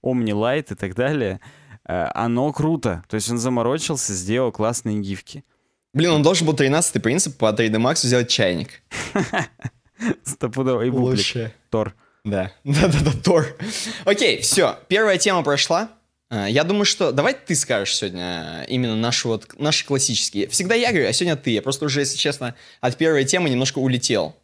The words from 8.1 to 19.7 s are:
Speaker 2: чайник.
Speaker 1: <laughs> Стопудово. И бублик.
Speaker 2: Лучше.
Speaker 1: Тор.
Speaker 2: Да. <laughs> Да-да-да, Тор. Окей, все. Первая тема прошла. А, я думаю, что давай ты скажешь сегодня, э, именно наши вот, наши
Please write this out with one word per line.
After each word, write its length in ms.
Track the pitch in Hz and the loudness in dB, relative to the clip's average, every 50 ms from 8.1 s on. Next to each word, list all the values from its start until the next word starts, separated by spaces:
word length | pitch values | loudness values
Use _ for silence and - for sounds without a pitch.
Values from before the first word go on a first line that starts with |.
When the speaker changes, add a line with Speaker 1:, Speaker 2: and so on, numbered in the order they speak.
| 123 123 123 120 | 2 2 2 2
Speaker 2:
чайник. 540 | - - 113 92 90 82 - - - - _ _ - - - - - | 2 2 2 2 2 0 -4 -8 -12 -20 _ _ -10 -10 -10 -4 -4
Speaker 1:
<laughs> 80 | 208 - - - - - - - - - - - _ _ _ _ - 220 240 - - _ | -4 -2 -2 -2 -4 -4 -6 -10 -12 -12 -12 -12 _ _ _ _ -6 -4 -4 -4 -4 _
Стопудово. 600 | - - - - 123 110 135 131 131 127 117 113 | -10 -6 -6 -6 -4 -2 -2 0 0 0 2 0
И 60 | 127 | 0
бублик. 280 | 127 131 123 127 131 104 | 2 2 2 2 2 0
Speaker 2:
Лучше. 340 | 101 - - 123 113 107 - _ _ _ | 0 -2 -2 -4 -6 -6 -10 _ _ _
Speaker 1:
Тор. 260 | - 110 107 104 - _ _ _ _ _ - | -2 -2 -2 -2 -6 _ _ _ _ _ -6
Speaker 2:
Да. 280 | 107 101 98 92 95 - _ | -2 -2 -2 -2 -4 -8 _
<laughs> 60 | _ | _
Да-да-да, 480 | 139 143 151 175 190 156 147 - 156 143 - - | 0 2 4 4 4 4 4 2 2 0 2 2
Тор. 240 | 180 180 165 147 - - - - 214 220 - - 226 226 - - | 4 4 4 2 0 -4 -8 -10 -8 -8 -8 -8 -8 -10 -4 0
Окей, 340 | - 208 - - 190 117 - | 0 2 2 2 2 2 0
все. 360 | - - - 202 170 123 - - - _ | 0 0 2 2 2 2 0 -4 -4 _
Первая 300 | 185 202 220 214 190 180 | 0 2 4 2 2 2
тема 260 | - 202 190 175 151 | 2 2 2 2 2
прошла. 460 | 147 143 139 - - 170 175 220 220 - _ _ _ _ _ _ _ | 2 0 0 2 0 0 0 -2 -4 -8 _ _ _ _ _ _ _
А, 180 | 117 110 101 101 | -6 -4 -2 2
я 160 | 113 139 156 | 2 2 2
думаю, 220 | 170 196 208 202 | 2 2 2 2
что 260 | 196 - - 190 147 | 0 0 0 0 0
давай 220 | 123 135 147 247 277 | 2 2 2 0 0
ты 220 | 269 - - 180 | -2 -4 -4 -2
скажешь 380 | 143 - - 127 104 98 - - - | -2 0 0 0 0 0 -2 -2 -4
сегодня, 680 | - 98 90 90 87 87 87 85 80 80 82 80 67 | -4 -4 -6 -6 -6 -6 -6 -6 -8 -10 -10 -12 -8
э, 20 | - | -4
именно 260 | 123 127 127 117 110 | -2 -2 0 0 0
наши 320 | 110 113 117 120 - - 120 | 0 0 0 -2 -2 -2 -2
вот, 200 | 113 107 - - - - | -4 -4 -6 -12 -10 -4
наши 260 | 143 151 | -2 -2